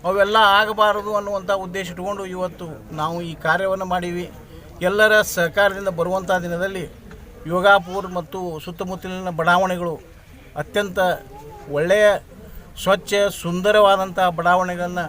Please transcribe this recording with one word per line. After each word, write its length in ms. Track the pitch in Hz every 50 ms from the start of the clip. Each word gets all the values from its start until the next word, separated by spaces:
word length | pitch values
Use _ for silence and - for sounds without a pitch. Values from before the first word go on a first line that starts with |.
| -
ಅವೆಲ್ಲ 320 | 175 190 202 196 202 214
ಆಗಬಾರದು 800 | 220 220 202 196 202 214 214 214 214 214 214 202 208 202 214 208
ಅನ್ನುವಂಥ 360 | 202 202 202 202 190 185 190
ಉದ್ದೇಶ 380 | 196 196 190 180 180 196 185 170
ಇಟ್ಕೊಂಡು 360 | 175 175 180 196 202 196 196
ಇವತ್ತು 720 | 190 185 180 180 180 - - 180 160 156 - - - 156
ನಾವು 260 | 156 151 160 170 175
ಈ 140 | 175 165 160
ಕಾರ್ಯವನ್ನು 500 | - - 160 160 180 190 190 190 190 185
ಮಾಡೀವಿ. 460 | 180 180 185 175 175 175 175 175 - - - - - - - - - - -
ಎಲ್ಲರ 400 | 165 185 196 208 214 214 214 214
ಸಹಕಾರದಿಂದ 680 | 208 - - 185 170 165 - 202 202 196 190 196 196
ಬರುವಂಥ 440 | 190 175 160 170 180 185 185 175 175
ದಿನದಲ್ಲಿ 580 | 190 180 170 175 170 170 185 196 196 185 156 - - - - - - - - - - - -
ಯೋಗಾಪುರ 600 | 156 170 185 185 202 202 196 170 175 185 196 190
ಮತ್ತು 520 | 185 180 180 165 151 - 190 180 180 160 156
ಸುತ್ತಮುತ್ತಲಿನ 680 | - 185 165 - 196 180 185 180 - 185 185 185 185 180
ಬಡಾವಣೆಗಳು 720 | 170 165 160 175 175 180 190 185 180 175 175 170 160 - - - - - - - - - - - -
ಅತ್ಯಂತ 440 | 147 151 - - 208 208 196 180 202 185 180 165 - - - - - - - - - - -
ಒಳ್ಳೆಯ 380 | 143 147 160 175 196 214 214 208 196 - - - - - - - - - - - - - -
ಸ್ವಚ್ಛ 300 | 180 190 180 - - 202 202 202 202 190 -
ಸುಂದರವಾದಂಥ 760 | - 170 170 180 185 208 214 214 208 196 196 190 190 190 175 190
ಬಡಾವಣೆಗಳನ್ನ 800 | 185 180 165 170 170 175 180 185 185 180 180 175 175 175 180 180 170